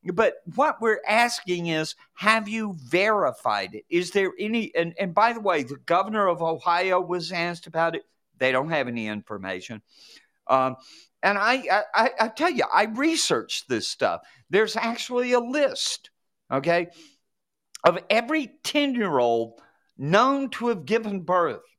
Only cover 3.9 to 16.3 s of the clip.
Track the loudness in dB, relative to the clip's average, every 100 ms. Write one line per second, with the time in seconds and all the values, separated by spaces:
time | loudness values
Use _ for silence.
3.9 | -2 0 0 0 -2 -4 -2 -2 -2 -2
4.9 | -2 -2 2 2 2 -2 -2 -2 -10 0
5.9 | 0 2 0 0 0 -2 -2 0 0 2
6.9 | 0 0 -4 -4 -4 -4 -6 -6 0 0
7.9 | -2 -12 _ _ _ 2 2 0 -2 -2
8.9 | -4 -4 -6 -8 -10 -8 -8 -8 -16 _
9.9 | _ -20 -20 _ _ 0 2 2 -2 -16
10.9 | -20 _ _ 0 2 2 0 2 0 2
11.9 | 2 2 2 -2 0 -2 0 2 2 2
12.9 | 0 0 0 0 0 -2 -10 -4 -4 -2
13.9 | -2 0 -2 -8 -20 _ 0 2 0 -4
14.9 | -4 -4 -2 2 0 0 0 0 0 -6
15.9 | -6 -12 _ _